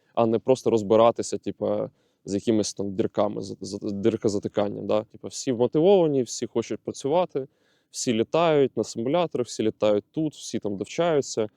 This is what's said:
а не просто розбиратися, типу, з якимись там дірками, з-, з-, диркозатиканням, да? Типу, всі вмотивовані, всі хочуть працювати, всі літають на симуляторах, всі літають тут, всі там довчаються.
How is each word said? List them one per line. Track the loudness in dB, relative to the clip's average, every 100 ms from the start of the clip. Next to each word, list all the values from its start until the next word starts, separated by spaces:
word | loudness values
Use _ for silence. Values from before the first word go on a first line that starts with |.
| _
а | -2 0
не | 2
просто | 2 2 2
розбиратися, | 0 4 6 6 4 -2 -6
типу, | -8 -6 -4 -2 -4 -10 _ _ -6
з |
якимись | -2 0 2 0
там | -4 -6 -2
дірками, | -2 0 -2 -4
з-, | -10 -10
з-, | -10 -8 -6
диркозатиканням, | -2 0 0 0 -2 -2 -2 -2 -4 -2
да? | -2
Типу, | -4 -10 -14
всі | -8 -4
вмотивовані, | 0 0 4 4 6 4 2
всі | -2 -6 -4
хочуть | -4 -4 -6
працювати, | -8 -8 -2 0 0 -4 -10 _ _ _ _
всі | -6 -2
літають | 0 0 2 4 4 4 0
на |
симуляторах, | -4 -4 -2 0 0 -2 -4
всі | -2
літають | -2 0 2 2 0
тут, | -4 -4
всі | -6 -8 -6
там | -4 -6
довчаються. | -6 -2 0 2 0 -4 -4